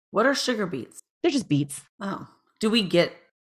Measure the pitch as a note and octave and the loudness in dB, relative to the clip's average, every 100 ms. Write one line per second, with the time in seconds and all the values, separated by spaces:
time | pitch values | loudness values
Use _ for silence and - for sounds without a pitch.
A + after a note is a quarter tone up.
0 | _ F3+ B3 C4+ - A3+ F#3 C#3+ - - | _ 2 2 2 0 -2 -2 -6 -10 -16
1 | - _ E4+ C#4 - C#3+ C#3+ - - - | -20 _ 0 0 2 0 0 -6 -16 -12
2 | G3 - - _ _ - G#3+ A#3 F#3 E3+ | -8 -8 -12 _ _ -4 0 2 2 2
3 | D#3 - _ _ | 2 -2 _ _